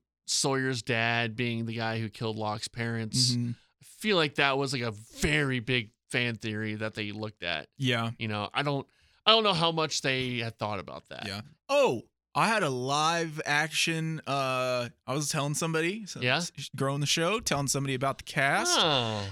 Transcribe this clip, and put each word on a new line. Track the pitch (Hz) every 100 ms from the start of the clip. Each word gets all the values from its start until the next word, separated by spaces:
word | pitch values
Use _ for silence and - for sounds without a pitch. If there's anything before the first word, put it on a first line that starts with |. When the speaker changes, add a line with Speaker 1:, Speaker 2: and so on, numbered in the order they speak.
| _ _ -
Speaker 1:
Sawyer's | - 143 135 131 123
dad | - 113 117 117 117 110
being | 120 113
the | 113
guy | 113 113 113
who | 110
killed | - 113 110
Locke's | 107 107 -
parents. | 120 117 117 110 131 127
Speaker 2:
Mm-hmm. | 120 120
Speaker 1:
I | 120 _ _
feel | - - 214 185
like | 151
that | - 139 135
was, | 139
like, | 131
a | 120
very | 104 - - 165 151 139 127
big | 110 127 104 _ _
fan | 127 120 110
theory | 113 107 107
that | 107 110
they | - 104
looked | 104 107 -
at. | 87 78 - -
Speaker 2:
Yeah. | 127 120 117 120
Speaker 1:
You | 113
know, | 104 101
I | 131
don't, | 143 139 - _ _ _ -
I |
don't | 226
know | 214
how | 165 170
much | 160 156 -
they | 143 131 127 123
had | 117 -
thought | 107 101
about | 85 67 -
that. | 65 101
Speaker 2:
Yeah. | 101 - - -
Oh, | 285 240 117 - _ _ 147
I | 180
had | 220
a | 156
live | 127 131 143 156 170 165 151
action, | - 147 156 - 170 160 160 160 -
uh, | 139 131 127 127 123 120 - -
I |
was | 139 143
telling | 156 143
somebody, | 147 165 160 165 220 196
so | -
Speaker 1:
Yeah? | 127 143
Speaker 2:
s-, | 170 - 143 135
growing | 135 143
the | 143
show, | 165 170 226
telling | - 143 139
somebody | 143 139
about | 127 139 -
the |
cast. | - 147 139 180 349 330
Speaker 1:
Oh. | 170 135 113 107 98